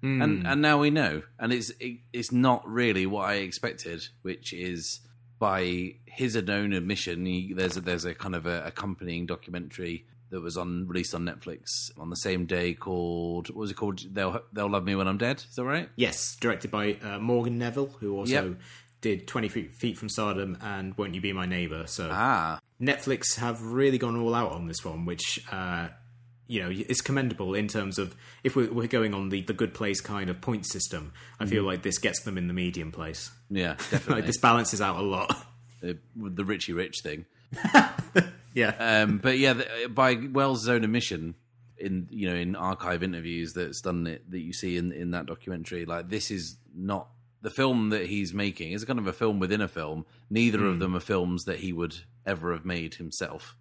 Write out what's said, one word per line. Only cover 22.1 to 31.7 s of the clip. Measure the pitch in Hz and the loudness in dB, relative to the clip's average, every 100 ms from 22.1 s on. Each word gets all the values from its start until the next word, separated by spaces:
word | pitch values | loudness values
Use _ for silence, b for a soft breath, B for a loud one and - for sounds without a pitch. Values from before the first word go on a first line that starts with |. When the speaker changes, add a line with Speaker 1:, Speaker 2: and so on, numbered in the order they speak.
Speaker 2:
Ah. | 90 123 117 80 80 _ _ | 2 2 4 2 -4 _ _
Speaker 1:
Netflix | 127 139 - 135 - - | 0 0 0 0 2 0
have | 120 113 | 0 -2
really | 113 120 139 131 | -2 2 4 4
gone | 120 117 | 2 0
all | 117 | 2
out | 117 110 | 2 0
on | 80 85 | -2 -6
this | 80 | -6
one, | 92 82 85 | -6 -4 -4
which, | 87 - - - | -2 -2 -4 -6
uh, | 95 90 87 82 - - - - - - | -6 -2 -2 -4 -10 -20 -20 -20 -20 -4
you | 117 | -2
know, | 90 | -2
it's | 95 107 127 | -4 0 0
commendable | - 139 127 107 92 | 2 2 2 -2 -2
in | 98 107 | 0 0
terms | 110 98 95 | 0 -2 -2
of | 95 - B B | -4 -6 B B
if | 135 135 | 0 2
we're, | 113 | 2
we're | 117 117 | 2 0
going | 123 110 | 2 2
on | 98 98 | 0 -2
the, | 98 | -2
the | 90 | -2
good | 107 110 | 0 0
place | - 107 98 | 0 -2 -2
kind | - 104 95 | -4 -4 -2
of | 90 | -4
point | - 113 90 | -2 -2 -2
system. | 95 - 85 76 - B B | -4 -2 -4 -8 -14 B B
I | 107 | 0
feel | 107 | 2
Speaker 2:
Mm-hmm. | |
Speaker 1:
like | 95 | 2